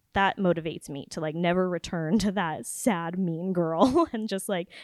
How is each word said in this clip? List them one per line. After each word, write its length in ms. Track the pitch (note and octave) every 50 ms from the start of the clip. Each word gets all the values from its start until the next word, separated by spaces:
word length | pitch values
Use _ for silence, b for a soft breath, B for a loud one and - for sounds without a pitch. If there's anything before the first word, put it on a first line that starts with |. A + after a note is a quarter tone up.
| _ _ -
that 240 | G3+ G3 F#3+ - -
motivates 500 | G3 F3 E3 E3+ D#3+ E3 D3 - - -
me 180 | C#3+ C#3 - -
to, 100 | - E3+
like, 140 | D#3 D#3 D3
never 340 | E3+ F3 E3+ F3 F#3 F#3 F#3
return 500 | F3+ E3 - - F#3+ E3+ D#3+ D#3 G3+ A3
to 120 | F#3 G#3+
that 340 | F#3 G#3 F3 D#3+ D3+ - -
sad, 520 | - - - - B3 G3 E3+ E3+ E3 F3 F#3
mean 340 | F#3+ E3+ E3 D#3+ F3 F#3+
girl 560 | F#3 F3 E3+ D#3+ E3 E3 G#3 B3+ C4 E4+ E4 -
<laughs> 40 |
and 160 | - A3 G#3+ A3
just, 200 | G3 F#3+ - -
like, 200 | G3 F3 F3 - B B